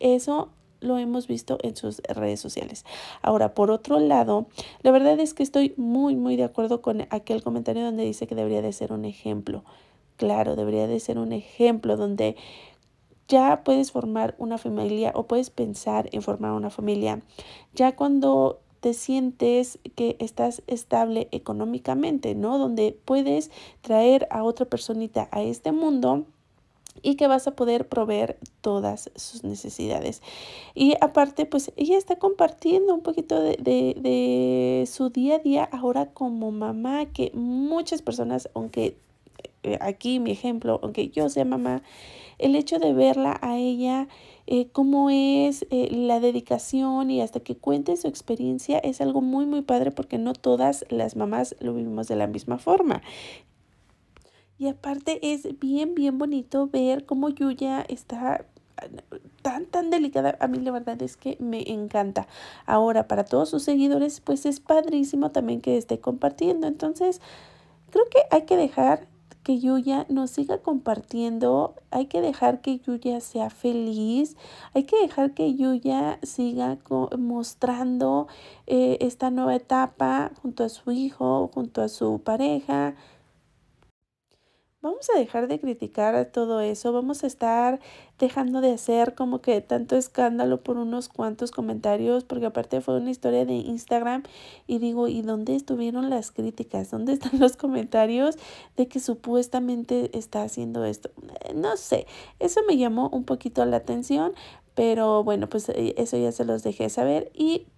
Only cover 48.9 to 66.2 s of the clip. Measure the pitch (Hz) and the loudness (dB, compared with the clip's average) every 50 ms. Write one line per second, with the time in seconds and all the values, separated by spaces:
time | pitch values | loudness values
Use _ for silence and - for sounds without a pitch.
48.9 | 262 - 277 269 269 277 262 254 262 277 294 285 294 285 277 - 247 247 262 277 | -2 -2 -2 0 0 0 0 0 0 0 0 0 -2 -2 0 0 0 2 2 0
49.9 | 277 - 277 - 247 226 226 247 254 - - 254 247 240 262 277 277 - - - | -2 -4 -6 -6 -4 -4 -4 -4 -4 -2 0 2 2 4 4 2 0 0 -4 -4
50.9 | 240 233 226 220 - 220 214 202 214 240 254 - - - 247 240 233 233 233 - | -2 -2 -2 -2 -2 -4 -4 -2 -2 -2 -4 -4 -6 -8 -6 -6 -4 -4 -4 -4
51.9 | 220 220 113 - 110 104 104 104 104 208 - - 240 254 - 330 370 381 359 285 | -6 -6 -4 -4 -2 -2 -2 -2 -4 -6 -6 -6 -6 -2 2 2 4 4 4 2
52.9 | - - - - - - - - - - - _ _ _ _ _ _ _ _ _ | 0 -2 -6 -10 -16 -18 -18 -18 -20 -20 -20 _ _ _ _ _ _ _ _ _
53.9 | _ _ _ _ _ - _ _ _ _ _ _ _ - 269 277 277 - - 285 | _ _ _ _ _ -20 _ _ _ _ _ _ _ -6 -4 -4 -4 -6 -6 -8
54.9 | 277 277 - 320 320 302 - 294 294 285 - - 277 - 277 269 277 285 311 330 | -8 -6 -4 -6 -6 -4 -4 -4 -4 -4 -6 -10 -8 -6 -2 -2 0 0 0 -2
55.9 | 349 330 277 277 262 262 294 294 285 269 240 - - 277 277 277 - 262 254 254 | 0 0 0 0 0 0 -2 -2 -2 -4 -4 -2 -2 -2 0 0 0 0 2 2
56.9 | 262 277 277 - 277 269 285 294 285 - 277 269 247 - 269 269 269 269 - - | 0 0 -2 -2 -2 0 0 0 0 0 0 -2 -2 -2 -4 -4 -2 -4 -6 -6
57.9 | 247 - - - 240 233 247 262 - - - _ _ - _ _ _ - - - | -10 -10 -10 -10 -8 -4 -2 -2 -2 -2 -4 _ _ -20 _ _ _ -14 -14 -14
58.9 | - - - _ - - - - - _ - 269 247 285 359 - - 349 339 330 | -16 -18 -18 _ -18 -18 -18 -20 -12 _ -6 -4 -4 -4 -6 -4 -2 -2 0 2
59.9 | 339 330 302 277 - 269 269 277 - - - 254 254 254 254 254 247 240 240 240 | 2 2 2 2 2 2 2 2 0 0 -2 -2 -2 -2 -2 -4 -4 -4 -6 -8
60.9 | 233 240 247 254 - - - 262 269 - 247 233 226 226 - - 220 208 208 208 | -6 -6 -8 -8 -8 -8 -8 -8 -8 -6 -6 -6 -6 -6 -6 -6 -6 -6 -6 -2
61.9 | - 208 202 196 196 196 196 - - - - - - - - - 214 214 226 226 | 0 0 0 0 -2 -4 -6 -6 -10 -20 -20 -20 -20 -10 -2 2 4 4 4 4
62.9 | 220 220 220 - - 202 202 - 240 262 311 311 320 294 277 302 285 277 277 277 | 4 2 2 2 0 0 0 2 2 2 2 2 0 -2 0 2 2 4 4 4
63.9 | 285 277 285 294 294 - - - 277 277 - 285 277 285 - - 311 311 311 320 | 4 2 2 0 -2 -4 -4 -2 -2 0 0 -2 -2 0 2 4 4 4 4 2
64.9 | 311 285 277 277 - 277 285 302 - 277 240 226 233 233 - 254 247 233 226 - | 0 0 0 0 0 0 0 0 0 -2 -2 -2 -4 -2 0 0 0 0 0 -2
65.9 | 233 233 - 254 247 254 | -4 -4 -2 -4 -2 0